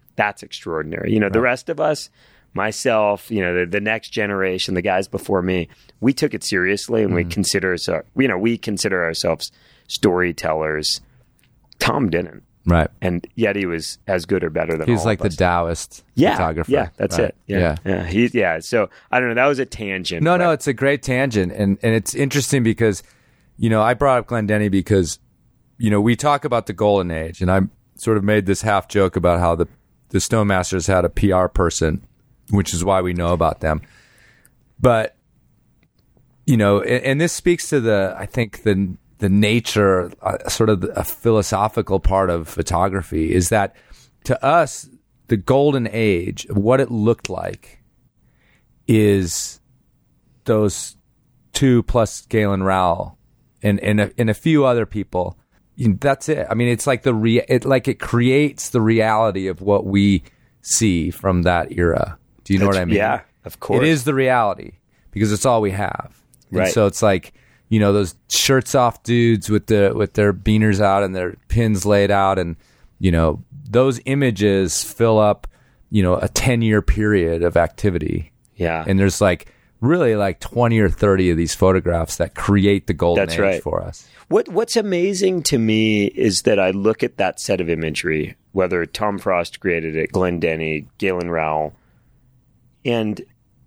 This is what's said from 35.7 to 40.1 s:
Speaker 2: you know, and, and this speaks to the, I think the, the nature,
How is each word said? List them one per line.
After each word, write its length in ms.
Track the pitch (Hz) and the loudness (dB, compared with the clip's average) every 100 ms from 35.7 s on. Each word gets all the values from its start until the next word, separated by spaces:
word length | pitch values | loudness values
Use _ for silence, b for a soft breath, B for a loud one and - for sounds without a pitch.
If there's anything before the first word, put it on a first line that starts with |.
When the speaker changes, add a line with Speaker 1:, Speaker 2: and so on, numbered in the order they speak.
| _ _ _ _ _ _ _ - | _ _ _ _ _ _ _ 0
Speaker 2:
you 100 | 113 | 2
know, 240 | 101 101 | 4 2
and, 240 | 113 123 | 2 -2
and 160 | 135 139 | 0 0
this 120 | 170 | 0
speaks 360 | - 175 175 - | 0 0 0 0
to 100 | 147 | -2
the, 340 | 113 101 95 92 | 2 0 0 -4
I 80 | 98 | -8
think 360 | - 110 - | -4 -4 -2
the, 320 | 110 98 95 90 _ - | 0 0 0 -6 _ -4
the 100 | 101 | 0
nature, 840 | 101 104 117 - 107 98 92 87 | 2 4 2 0 2 4 2 0